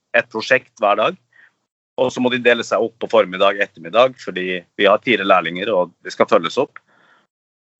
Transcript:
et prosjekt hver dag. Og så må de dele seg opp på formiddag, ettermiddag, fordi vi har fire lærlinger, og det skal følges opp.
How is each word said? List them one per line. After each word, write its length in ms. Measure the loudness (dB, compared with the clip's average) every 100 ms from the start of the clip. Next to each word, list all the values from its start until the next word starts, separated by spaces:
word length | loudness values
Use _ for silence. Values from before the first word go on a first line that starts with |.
| _
et 160 | -2 -2
prosjekt 420 | -4 0 0 -2 -2
hver 160 | 0 2
dag. 200 | -2 -4 _ _ _ _ _ _ _ -4
Og 120 | -4
så 80 | -2
må 80 | -2
de 80 | 0
dele 240 | 2 2
seg 160 | 0 -2
opp 140 | -2 -6
på 100 | -2
formiddag, 480 | 0 0 2 0 0
ettermiddag, 560 | -4 -8 -4 0 0 -2
fordi 420 | -10 -8 -6 -6 -8 0
vi 80 | 2
har 140 | 2
fire 220 | 2 0 2
lærlinger, 420 | 2 0 -6 -2
og 180 | -2 -2 _
det 100 | -8
skal 120 | -2 2
følges 300 | 0 0 -4
opp. 220 | -6 -8 _ _ _ _ _ _ _ _ _